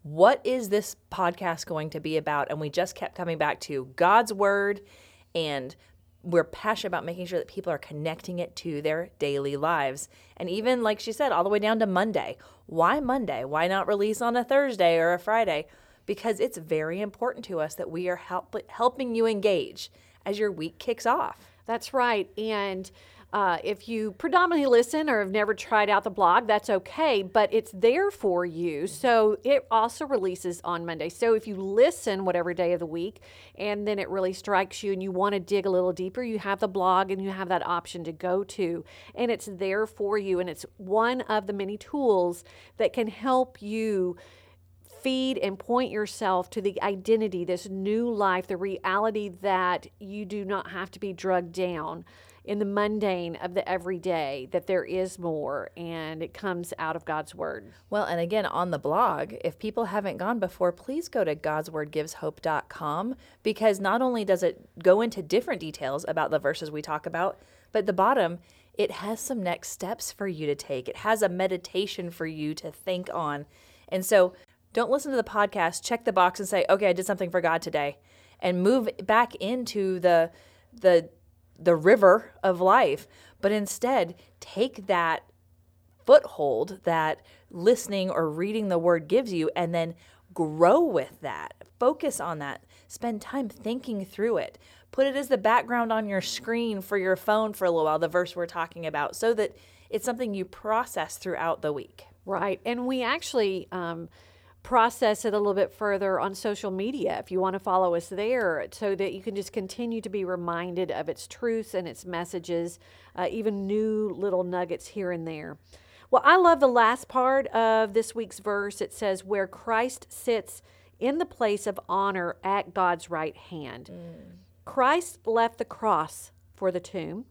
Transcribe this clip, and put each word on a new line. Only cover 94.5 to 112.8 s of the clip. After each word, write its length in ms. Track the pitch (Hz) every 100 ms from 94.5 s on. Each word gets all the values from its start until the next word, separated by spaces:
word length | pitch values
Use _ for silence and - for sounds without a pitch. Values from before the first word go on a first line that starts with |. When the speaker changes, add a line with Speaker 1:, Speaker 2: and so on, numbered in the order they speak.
| - - - _
Speaker 1:
Put 140 | -
it 120 | 269 269
as 100 | 277
the 100 | 254
background 540 | 214 240 226 240 233
on 160 | 220 208
your 140 | 196
screen 600 | - - - 233 233 196
for 160 | 190 202
your 200 | 185 185
phone 340 | - 214 220
for 140 | 208
a 60 | 180
little 140 | 165
while, 140 | 156 156
the 80 | 165
verse 300 | 175 180 180
we're 80 |
talking 400 | 170 175 165 170
about, 320 | 160 151 143 -
so 160 | 226
that 240 | 226 208 - - _ _
it's 160 | -
something 280 | 262 233 240
you 120 | 196
process 720 | 185 - 214 220 247 - 156 -
throughout 440 | 190 - 165 -
the 120 | 151
week. 320 | 143 - - - _
Speaker 2:
Right. 360 | 196 190 196 -
And 220 | - 247 247
we 160 | 262
actually, 640 | 233 311 - 262 202 190 -
um, 340 | 185 170 170 165 _ - _ _ _
process 640 | - 247 226 - 226 214
it 100 | 226
a 40 | 208
little 160 | 208
bit 180 | 196 190
further 480 | - 208 196 196 185
on 160 | 185
social 340 | 190 214 202 202
media 480 | 190 214 269 170 -
if 140 | -
you 80 | 185
want 140 | 190
to 60 | 190
follow 360 | 196 185 185
us 140 | 170 170
there, 580 | 190 214 254 196 151 92
so 200 | - 208
that 200 | 185 196
you 80 | 190
can 120 | 208
just 200 | 196 190
continue 480 | 220 190 - 240 226
to 80 | 196
be 160 | 202
reminded 640 | 180 185 170 170 180 175 180
of 160 | 117 156
its 200 | - -
truths 460 | - 240 226 220
and 140 | 190 170
its 180 | 120
messages, 720 | 180 170 170 175 165 170 170 170